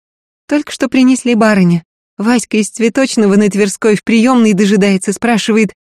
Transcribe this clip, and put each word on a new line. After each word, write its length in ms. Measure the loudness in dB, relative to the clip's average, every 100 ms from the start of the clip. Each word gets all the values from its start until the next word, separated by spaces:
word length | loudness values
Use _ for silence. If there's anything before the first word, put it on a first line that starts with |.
| _ _ _ _ -6
«Только 240 | -6 -4
что 160 | -6 -2
принесли, 460 | 2 2 0 0
барыня. 500 | 0 2 2 2 0 -4 _ _ -8
Васька 400 | -2 -2 -2 -4
из 100 | -4
цветочного 680 | -2 -2 0 -2 0 2 2
на 120 | 0
Тверской 480 | 0 -2 -2 -2 -2
в 80 |
приёмной 480 | 0 0 2 2 2
дожидается, 600 | 2 2 2 0 -2 -4
спрашивает, 600 | -4 -2 -2 0 0 0 -4